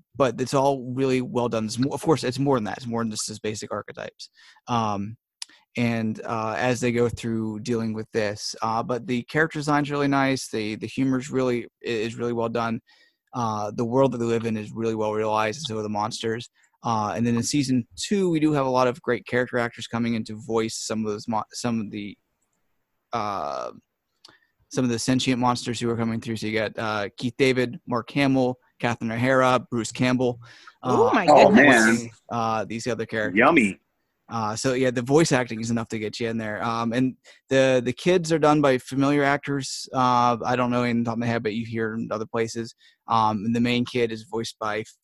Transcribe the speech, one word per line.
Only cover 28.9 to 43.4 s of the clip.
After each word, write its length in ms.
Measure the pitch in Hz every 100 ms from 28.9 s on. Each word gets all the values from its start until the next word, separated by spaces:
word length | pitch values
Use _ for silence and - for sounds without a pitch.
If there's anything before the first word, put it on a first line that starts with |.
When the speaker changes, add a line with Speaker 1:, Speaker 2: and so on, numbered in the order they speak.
| 127 117
Speaker 1:
O'Hara, 480 | 113 127 131 127 127 95
Bruce 220 | 123 110
Campbell, 480 | - 127 127 127 120 - - - _
Speaker 2:
Oh 260 | 127 - 466
Speaker 1:
uh, 40 |
Speaker 2:
my 140 | 233 -
Speaker 3:
Oh, 200 | - 113
Speaker 2:
goodness. 520 | 196 143 120 110 113
Speaker 3:
man. 100 | 117 - -
Speaker 1:
uh, 340 | 117 113 110
these 220 | 98 113 123
other 200 | 113 110
characters. 320 | 110 107 95
Speaker 3:
Yummy. 400 | 131 165 104 90 _ _ _ _ _
Speaker 1:
Uh, 280 | 113 107 110
so 160 | 135
yeah, 180 | 127 131
the 120 | 123
voice 280 | 120 147 165
acting 300 | 131 123 113
is 100 | 113
enough 180 | 117 113
to 100 | 113
get 200 | 107 -
you 80 | 113
in 100 | 113
there. 260 | 110 104
Um, 280 | 110 117 117
and 220 | 117 131 - - - _
the, 320 | 135 131 131
the 80 | 120
kids 400 | 123 180 180 160
are 60 | 160
done 240 | 151 151
by 160 | 143 127
familiar 440 | - 131 139 147
actors. 640 | 139 143 - 143 135 - -
Uh, 460 | 135 127 123 123 117
I 120 | 113 123
don't 140 | 123
know 140 | 123
in 180 | 123 117
the 20 |
top 100 | 117
of 40 | 113
my 80 | 117
head, 160 | 117
but 100 | 113
you 120 | 110 113
hear 280 | 113 110
in 140 | 113 113
other 140 | 107
places. 500 | 110 117 113 117 113 - _ _ -
Um, 360 | 113 110 107